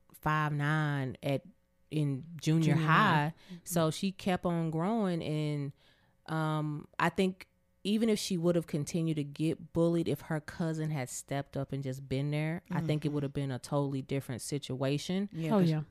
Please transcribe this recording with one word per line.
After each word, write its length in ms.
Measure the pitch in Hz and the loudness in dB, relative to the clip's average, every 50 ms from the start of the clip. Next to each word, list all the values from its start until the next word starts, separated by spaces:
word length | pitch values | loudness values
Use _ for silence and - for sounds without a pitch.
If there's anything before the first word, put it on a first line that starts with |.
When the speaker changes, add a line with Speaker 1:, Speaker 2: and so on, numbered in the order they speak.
| _ _ - | _ _ -14
Speaker 1:
five 400 | - - 156 156 156 151 151 147 | -4 0 0 2 2 2 2 0
nine 640 | 147 143 147 156 156 156 147 143 139 131 131 101 - - | 0 2 2 2 2 2 2 0 0 -2 -2 -4 -4 -2
at, 200 | 143 139 131 - - - _ _ _ _ _ _ - 151 | -2 -2 -2 -2 -6 -20 _ _ _ _ _ _ -6 -2
in 320 | 156 147 143 139 127 - 170 175 147 | 0 0 0 0 -2 -6 -10 -12 -4
junior 340 | - 156 156 165 160 151 - | 0 2 4 4 4 4 4
Speaker 2:
Junior 120 | 160 156 156 | 4 4 4
Speaker 1:
high. 440 | 160 185 214 196 170 151 147 156 - - - - | 6 6 6 6 6 4 2 0 -2 -6 -12 -18
Speaker 2:
high. 80 | 180 170 - | -18 -16 -10
Speaker 1:
So 280 | - - 170 160 160 156 | -4 0 2 2 2 2
she 180 | - - 196 | 0 -2 -4
kept 340 | 185 - - 202 180 175 - | -4 -2 -2 0 0 0 0
on 240 | 180 170 170 165 165 156 | 0 0 0 0 0 0
growing. 500 | 160 170 196 233 233 208 185 175 165 - | 0 0 0 0 0 0 0 0 -2 -2
And, 500 | 135 156 151 151 151 147 147 143 139 - _ _ _ _ _ _ _ _ _ _ | -2 -2 0 0 0 -2 -2 -4 -4 -8 _ _ _ _ _ _ _ _ _ _
um, 640 | - 160 160 156 156 156 156 151 151 147 147 - - _ - | -6 -4 -2 0 0 0 0 -2 -2 -4 -6 -8 -8 _ 0
I 100 | - 170 | 0 0
think 380 | - - 190 185 190 - - - _ _ _ _ _ _ - | 2 2 0 0 0 -4 -10 -20 _ _ _ _ _ _ -2
even 220 | 190 208 226 233 226 | 0 0 2 2 2
if 100 | 208 202 | 2 2
she 200 | - - 190 170 | 0 -2 -2 2
would 180 | 165 175 170 | 4 4 4
have 100 | 175 165 | 2 2
continued 500 | - - 151 147 - - 170 160 160 160 | 0 -2 -4 -4 -2 -2 0 0 0 0
to 80 | 156 143 | 0 -2
get 500 | 143 143 - 156 160 - - 165 - - | -4 -4 -2 -2 -2 -2 -2 -6 -4 0
bullied, 340 | 165 170 170 170 170 175 143 | 2 2 4 4 2 2 0
if 140 | 143 - - | -2 -2 -2
her 180 | - 165 156 | -4 -4 -4
cousin 500 | - - - - 170 160 160 160 156 156 | -4 -6 -6 -4 -2 -2 -2 -2 -2 -2
had 200 | 156 143 131 - | -2 -2 -4 -4
stepped 440 | - - - - 139 139 143 - - | -8 -10 -8 -6 -4 -4 -4 -4 -6
up 160 | 139 139 - | -6 -6 -4
and 120 | 139 135 139 | -4 -6 -4
just 260 | 131 131 135 139 131 | -4 -6 -6 -6 -4
been 220 | 135 135 143 147 | -2 -2 0 0
there, 320 | 147 151 156 156 160 - - - | 0 0 0 -2 -2 -4 -6 -4
I 100 | 175 151 | -4 -2
think 240 | 165 156 151 151 - | 0 0 0 0 0
it 40 | 147 | 0
Speaker 3:
Mm-hmm. 60 | 147 | -2
Speaker 1:
would 60 | 147 143 | -2 -2
have 100 | 135 139 | -2 -2
been 160 | 143 139 135 | -4 -4 -4
a 80 | 127 123 | -4 -6
totally 420 | - - 151 143 143 139 139 135 | -6 -2 0 0 0 0 -2 -4
different 400 | 131 - 139 139 - - 127 104 | -4 -2 -4 -4 -4 -4 -6 -8
situation. 880 | - - 147 139 - - 131 131 139 135 147 147 - - 180 190 202 202 - | -6 -4 -4 -4 -4 -4 -4 -2 0 0 0 0 0 -2 -2 -2 -2 -4 -4
Speaker 3:
Yeah, 200 | 160 160 165 220 | -4 -2 2 4
Speaker 2:
Oh, 60 | 202 | 4
Speaker 3:
'cause 80 | 180 165 | 4 4
Speaker 2:
yeah. 140 | 156 151 147 - | 4 2 -2 -4